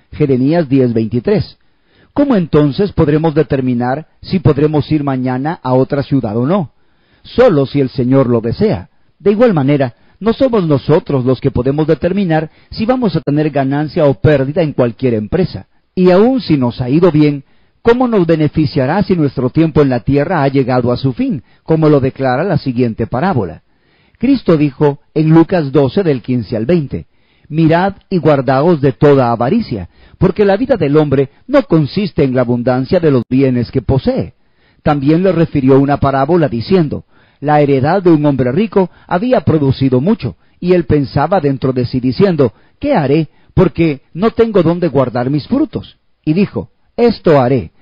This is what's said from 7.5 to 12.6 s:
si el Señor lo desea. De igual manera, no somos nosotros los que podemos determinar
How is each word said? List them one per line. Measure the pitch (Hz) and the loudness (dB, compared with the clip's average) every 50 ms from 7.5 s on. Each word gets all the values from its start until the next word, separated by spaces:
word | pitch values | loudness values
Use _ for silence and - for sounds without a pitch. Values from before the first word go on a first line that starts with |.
| 175 143 135 | 4 2 0
si | 123 - 143 | 0 0 -2
el | 135 127 | -2 -2
Señor | - 135 123 123 131 135 131 120 | -2 -2 0 2 2 2 2 2
lo | 120 113 | 2 0
desea. | 107 117 110 - 202 220 143 90 90 - _ _ _ _ _ _ | 0 -2 -4 -2 -2 -2 -2 -4 -8 -12 _ _ _ _ _ _
De | 151 196 | -2 0
igual | 214 202 254 240 190 | 2 4 2 2 2
manera, | 151 131 139 147 139 135 120 - _ _ _ _ - | 2 2 2 2 0 0 -2 -6 _ _ _ _ -6
no | 185 220 226 | -4 -2 0
somos | - 277 262 233 214 175 160 | 0 0 0 0 0 0 0
nosotros | 147 127 - - 147 185 - - 143 131 120 | 0 0 0 2 0 0 0 0 -2 -2 0
los | 127 127 - | 0 -2 0
que | - 139 | -2 -2
podemos | - - 120 135 139 151 156 147 | -2 -2 -2 -2 0 0 0 0
determinar | 160 - - 175 185 202 202 170 160 156 156 160 _ _ | 0 0 -2 -2 -2 -2 -2 0 0 -2 -2 -4 _ _